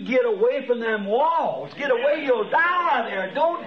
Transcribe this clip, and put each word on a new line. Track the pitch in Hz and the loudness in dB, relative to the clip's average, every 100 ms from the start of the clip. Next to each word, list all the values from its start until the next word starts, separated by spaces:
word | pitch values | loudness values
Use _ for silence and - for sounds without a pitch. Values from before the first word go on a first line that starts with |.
| 190 | 0
get | 254 | 0
away | 240 196 233 277 | 2 2 2 0
from | 240 233 | 0 -2
them | 226 214 196 | 0 -2 0
walls. | 226 311 330 285 - - | 0 2 2 0 -4 -8
Get | - 285 | -6 -2
away, | 233 269 311 | 0 2 0
you'll | 285 240 208 | 0 0 2
die | 311 339 359 339 262 208 | 2 2 2 2 0 0
there. | 196 185 | -4 -4
Don't | 269 320 339 | 0 0 0